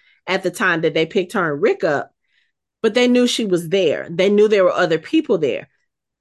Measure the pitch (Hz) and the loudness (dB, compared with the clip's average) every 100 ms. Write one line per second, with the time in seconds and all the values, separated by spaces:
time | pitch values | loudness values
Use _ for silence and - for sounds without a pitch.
0 | _ _ - 185 180 175 196 170 160 156 | _ _ -6 -4 -4 -2 -2 0 -2 -2
1 | 165 196 180 208 170 143 208 392 175 143 | -2 -2 -4 -2 -2 0 -2 0 -2 -2
2 | - _ _ _ _ _ _ _ 226 233 | -4 _ _ _ _ _ _ _ -2 2
3 | 247 247 240 - 220 175 170 190 170 90 | 2 4 2 0 -2 -2 -2 0 0 -2
4 | 69 170 190 208 208 208 180 - 175 160 | -6 0 2 4 4 4 2 2 0 -2
5 | - 320 302 190 143 98 - _ _ _ | 0 -2 0 -2 -2 -4 -8 _ _ _
6 | _ _ | _ _